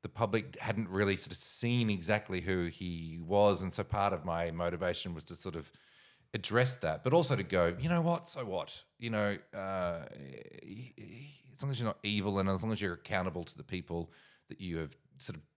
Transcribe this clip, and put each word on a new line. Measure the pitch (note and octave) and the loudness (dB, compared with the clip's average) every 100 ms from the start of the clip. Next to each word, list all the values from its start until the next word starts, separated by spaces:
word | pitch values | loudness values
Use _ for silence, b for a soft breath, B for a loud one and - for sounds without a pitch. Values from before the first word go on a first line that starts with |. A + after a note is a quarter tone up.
the | F#2 | -10
public | - A2 A2 C2+ - | 0 2 2 -2 -8
hadn't | - G#2 G#2 | -2 0 0
really | F#2+ G2+ F#2+ | 4 4 4
sort | - | 0
of | - | -4
seen | - - A#2+ A#2+ A2+ | -4 -2 2 2 2
exactly | G2 E2 G#2+ - F#2+ | 0 2 2 2 -4
who | E2 F#2 E2+ | 0 0 0
he | D#2+ F2+ E2+ E2 E2 | -4 -6 -6 -6 -8
was. | E2 G2+ G2+ F#2 | 2 6 8 6
And | F#2 | 0
so | - | -2
part | G2+ G#2+ G2+ | -2 2 2
of | F#2 | 2
my | E2 E2 E2+ | -2 0 0
motivation | E2 F2 E2+ F2+ F2 F#2 | 0 -2 0 -2 -2 -4
was | E2 | -8
to | - | -8
sort | E2+ F#2+ E2 | -8 -6 -8
of | D2 B B B B B B | -10 B B B B B B
address | A2 - A2 B2+ B2+ | -6 2 4 4 2
that, | D#2+ D#2 | 0 0
but | B2+ | 4
also | D#3+ E3+ C3 | 4 4 2
to | |
go, | F#2+ F#2 E2+ F2 | 2 4 4 4
"You | D3+ | 0
know | E3+ | 2
what? | E3 E3+ - | 2 0 -2
So | D#3 | -4
what? | A#2 F#2 D2 - - _ | -2 -4 -4 -10 -14 _
You | A#2 | -2
know, | A2 G#2 G2+ - | 2 2 0 -6
uh, | G2 F#2+ F#2+ F2 E2+ C2+ - C#2 B1 - - | -8 -4 0 0 -2 -8 -14 -14 -14 -16 -18
he, | D2 G2+ B2+ - | -14 -12 -12 -14
he, | - A2 C#3+ C#3+ C3 C3+ | -16 -14 -16 -18 -20 -6
as | |
long | C#3 | -4
as | B2+ | 0
you're | A#2 | -2
not | - | -2
evil | G#2 G#2 G2+ G2 | 0 2 2 2
and | F#2+ | 2
as | F#2+ | 2
long | A2 | 0
as | G#2+ | 0
you're | G2+ | -2
accountable | E2+ - G2+ F#2 F2 | -4 -2 0 0 -4
to | E2 - | -8 -10
the | |
people | - F#2 E2+ E2+ E2 B B B _ | -8 -8 -4 -6 -6 B B B _
that | - | -10
you | F#2+ E2 | -6 -4
have | D#2 - _ - | -6 -10 _ -8
sort | - E2 | -8 -8
of | - | -14